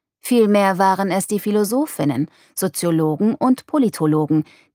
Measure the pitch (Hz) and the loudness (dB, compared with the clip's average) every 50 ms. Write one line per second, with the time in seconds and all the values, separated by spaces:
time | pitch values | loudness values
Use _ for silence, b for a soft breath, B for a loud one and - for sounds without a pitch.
0 | _ _ _ _ - - 247 233 220 202 208 202 196 190 185 175 196 190 190 185 | _ _ _ _ -4 0 2 2 4 4 4 2 2 2 2 2 2 2 2 0
1 | 196 190 170 196 - - 214 196 - 208 208 214 208 196 233 269 311 - - - | -2 -2 -2 -4 -2 -2 -4 -4 -2 -2 0 0 0 0 -2 -2 -2 -4 -4 -4
2 | 147 143 131 123 151 b b b b b b - 190 180 - - 175 170 165 160 | -2 -2 -2 -2 -4 b b b b b b -6 -6 -6 -4 -2 -2 0 0 0
3 | 156 156 151 - 202 220 - - - 262 262 - - - - 302 254 190 - - | 0 0 0 0 0 -2 0 0 0 0 0 0 -2 -4 -2 0 0 0 0 0
4 | 160 156 151 156 156 143 156 156 151 b b b b b | 0 0 2 0 0 2 0 0 0 b b b b b